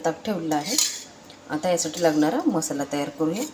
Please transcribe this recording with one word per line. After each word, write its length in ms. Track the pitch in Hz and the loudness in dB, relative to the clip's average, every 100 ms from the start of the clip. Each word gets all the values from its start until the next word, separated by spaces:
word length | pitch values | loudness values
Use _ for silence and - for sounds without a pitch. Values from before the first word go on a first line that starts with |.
| - | 0
ताक 180 | - 220 | -2 -2
ठेवलेलं 300 | 185 165 151 | -2 0 0
आहे. 200 | 151 - - - - - - - - | 2 2 0 -2 -12 -18 -20 -18 -8
आता 200 | 151 185 | -2 0
यासाठी 340 | 170 160 180 | 0 0 2
लागणारा 360 | 170 151 151 254 349 | 2 4 4 2 2
मसाला 380 | 170 - 143 139 | 0 0 -2 -2
तयार 160 | 143 143 | -2 -4
करूया. 340 | - 160 196 302 | -2 0 0 -4